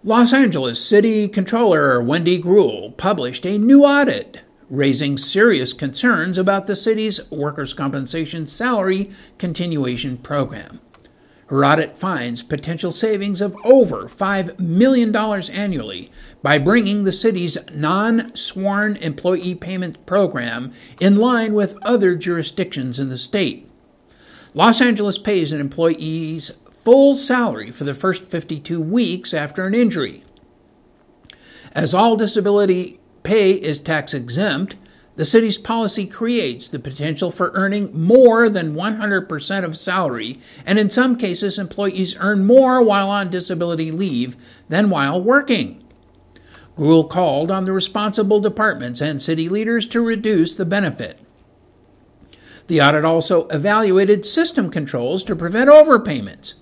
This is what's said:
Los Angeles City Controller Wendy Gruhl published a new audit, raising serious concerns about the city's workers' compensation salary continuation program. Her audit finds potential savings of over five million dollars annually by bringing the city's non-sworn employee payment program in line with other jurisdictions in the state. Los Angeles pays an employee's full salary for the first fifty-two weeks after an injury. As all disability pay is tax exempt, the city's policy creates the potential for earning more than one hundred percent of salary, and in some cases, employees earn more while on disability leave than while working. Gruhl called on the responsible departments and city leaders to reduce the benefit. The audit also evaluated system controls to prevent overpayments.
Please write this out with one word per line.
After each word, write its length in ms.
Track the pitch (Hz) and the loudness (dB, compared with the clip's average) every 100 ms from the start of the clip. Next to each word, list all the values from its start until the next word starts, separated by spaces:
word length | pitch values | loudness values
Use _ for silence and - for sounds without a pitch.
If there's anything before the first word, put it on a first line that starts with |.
Los 320 | 196 220 240 | 2 4 4
Angeles 500 | 262 262 156 131 117 | 6 4 2 -4 -4
City 440 | - 208 226 214 202 | 4 4 4 2 0
Controller 720 | 208 185 226 233 156 143 123 | -2 -2 0 2 4 4 2
Wendy 400 | 120 160 170 180 | 0 0 0 0
Gruhl 520 | 165 202 147 107 104 - | 4 4 4 0 -12 -6
published 480 | 185 196 123 - 185 | -2 -2 -4 -6 -6
a 100 | 208 | 0
new 280 | 220 277 | 6 8
audit, 560 | 285 285 277 104 - - _ _ _ | 8 6 2 -2 -8 -18 _ _ _
raising 480 | 131 139 131 143 135 | -2 0 0 -2 -4
serious 560 | - 190 233 170 127 | -4 2 2 2 -2
concerns 640 | - 143 127 240 196 170 185 | -6 -8 -2 0 0 -2 0
about 300 | 185 196 190 | 0 0 -2
the 100 | 196 | -4
city's 540 | - 220 220 208 - | -2 -2 -2 -4 -8
workers' 420 | - 147 147 135 | -6 -6 -6 -10
compensation 720 | - 139 139 131 165 160 170 151 | -6 -6 -6 -6 -6 -6 -8 -10
salary 640 | - 240 233 190 190 202 - - _ | -6 -2 0 0 -2 -4 -10 -20 _
continuation 800 | 180 160 175 156 127 123 135 123 | -8 -4 -4 -2 -2 -4 -6 -8
program. 600 | - 143 131 107 - - _ _ _ _ _ _ _ | -6 -4 -4 -8 -18 -20 _ _ _ _ _ _ _
Her 180 | 139 | 2
audit 320 | 139 156 147 - | 4 2 0 -6
finds 460 | 190 165 120 120 | -6 -6 -6 -10
potential 500 | - 147 151 165 180 | -8 -8 -8 -8 -6
savings 480 | - 220 208 202 185 | -4 -2 -2 -4 -4
of 160 | 202 196 | -4 -4
over 420 | 220 269 208 113 - | 6 6 6 -2 -10
five 520 | - 196 196 180 - | -6 -4 -2 -6 -6
million 500 | 175 170 254 262 233 | -2 2 4 4 2
dollars 380 | 214 214 202 175 | 0 -2 -4 -8
annually 640 | 180 202 160 107 92 - - - - | -8 -6 -6 -8 -12 -14 -20 -20 -8
by 160 | 139 147 | 0 2
bringing 460 | 143 226 202 208 | 4 2 2 0
the 80 | 196 | -2
city's 440 | - 226 190 175 170 - | 0 -2 0 -4 -6 -10
non-sworn 1200 | 151 151 185 220 226 226 - - - 190 196 214 202 | -6 -2 0 0 -2 -2 -8 -8 -4 -2 -2 -2 -4
employee 580 | 165 143 180 185 180 | -6 -4 -2 -2 -2
payment 500 | 175 170 185 180 - | -8 -8 -8 -8 -10
program 680 | - 185 190 123 120 117 123 - - - | -4 0 0 -2 -6 -8 -10 -16 -20 0
in 160 | 185 202 | 4 4
line 380 | 240 240 226 | 4 2 0
with 240 | 208 202 - | 0 -2 -4
other 340 | 196 240 190 | 0 2 2
jurisdictions 840 | 180 180 170 147 - 185 143 127 123 | 0 -4 -4 -4 -6 -6 -6 -8 -6
in 100 | 135 | -6
the 80 | 127 | -6
state. 540 | - 208 160 - - _ _ _ _ _ _ - - | -6 -2 -4 -6 -18 _ _ _ _ _ _ -20 -14
Los 300 | - 208 226 | 2 4 4
Angeles 340 | 247 208 208 190 | 2 2 -2 -2
pays 340 | - 202 156 | -2 -2 -2
an 80 | 151 | -4
employee's 960 | 139 139 165 160 156 160 156 160 - - _ _ | -6 0 0 0 -6 -6 -6 -8 -10 -12 _ _
full 320 | - 262 277 | 4 6 8
salary 560 | 269 - 247 233 110 107 | 4 0 0 0 -4 -12
for 140 | 120 | -8
the 100 | 139 | -8
first 300 | 135 190 180 | -4 -4 -4
fifty-two 560 | - 170 160 156 143 165 | -6 -8 -8 -12 -8 -6
weeks 520 | 156 226 214 180 - | -2 0 0 -4 -6
after 340 | 160 147 165 185 | -6 -6 -6 -2
an 80 | |
injury. 480 | 220 240 170 120 71 - _ _ _ _ _ _ _ _ _ _ - - - - | 2 2 0 -6 -8 -20 _ _ _ _ _ _ _ _ _ _ -20 -20 -20 -10
As 200 | 143 160 | -6 -2
all 220 | 180 226 220 | 2 2 2
disability 840 | 214 214 196 202 196 180 180 - _ _ | 0 0 2 2 2 0 -2 -12 _ _
pay 300 | - 220 196 | -2 2 4
is 280 | 190 147 143 | 2 -2 -6
tax 320 | - 156 147 | -4 -4 -4
exempt, 640 | 143 120 120 202 143 190 - - _ _ - | -8 -6 -4 -2 -2 -6 -10 -20 _ _ -6
the 80 | |
city's 320 | 156 226 226 208 | 2 4 4 -2
policy 500 | - 226 220 214 190 | -4 -4 -2 -4 -8
creates 600 | - 226 240 156 120 - | -6 -2 -2 -2 -6 -10
the 100 | 151 | -12
potential 520 | 135 135 147 147 180 | -10 -8 -6 -4 -4
for 220 | - 180 | -2 -4
earning 440 | 196 190 208 202 160 | 0 -2 -2 -4 -2
more 520 | 165 247 247 226 233 | 6 8 8 6 2
than 240 | 202 160 | 2 -4
one 220 | 151 196 220 | -4 -6 -4
hundred 340 | 208 196 185 | -2 -2 -2
percent 340 | 156 - 196 | -8 -6 -6
of 140 | 175 160 | -6 -6
salary, 600 | - 185 165 120 110 135 - - - | -4 -2 -2 -4 -10 -12 -20 -16 -2
and 120 | 202 | 0
in 120 | 208 | 2
some 260 | 247 254 240 | 2 0 0
cases, 420 | 208 175 202 185 | -2 -2 -4 -4
employees 580 | 190 - 202 185 185 - | -8 -4 -4 -2 -6 -2
earn 260 | 190 208 | -2 2
more 380 | 190 254 262 254 | 6 8 8 4
while 260 | 233 202 196 | 4 4 0
on 220 | 202 190 | -2 -4
disability 600 | 180 175 175 170 165 160 | -6 -6 -4 -4 -2 -4
leave 460 | 165 196 123 127 - - - _ | -4 -4 -2 -6 -8 -20 -20 _
than 220 | 165 208 | 0 2
while 320 | 170 139 175 | 2 0 0
working. 600 | 190 269 277 220 104 - _ _ _ _ _ _ _ - - - | 2 2 2 -2 -2 -10 _ _ _ _ _ _ _ -20 -20 -2
Gruhl 320 | 147 160 160 | 4 4 4
called 420 | 175 175 139 165 | 0 0 0 -2
on 140 | 190 | -2
the 80 | 185 | -2
responsible 680 | 190 180 214 208 208 196 208 | -2 -2 -4 -4 -2 2 2
departments 600 | 208 - 214 139 123 120 | 2 0 -2 -2 -6 -4
and 220 | 147 143 | -4 -4
city 260 | 135 160 165 | -4 -2 -2
leaders 380 | 202 220 233 226 | -2 0 -2 -2
to 160 | 233 | -2
reduce 520 | 233 226 214 202 165 | 0 0 0 2 0
the 120 | - 175 | -2 -2
benefit. 520 | 196 185 - 117 - - _ _ _ _ _ _ _ _ _ _ - - - _ | 0 -2 -4 -12 -14 -20 _ _ _ _ _ _ _ _ _ _ -20 -20 -20 _
The 160 | 165 | 2
audit 240 | 143 151 160 | 4 4 2
also 400 | 165 156 175 165 | 0 2 0 0
evaluated 800 | 156 170 214 214 185 196 208 208 | -2 0 0 2 2 4 2 2
system 440 | - 330 285 185 | -2 0 -2 -2
controls 540 | - 143 127 123 185 | -4 -6 -6 -4 -4
to 120 | 185 170 | -4 -6
prevent 340 | 170 208 262 | -4 0 8
overpayments. 840 | 302 302 247 240 139 101 - - - | 8 8 2 0 -8 -8 -12 -12 -14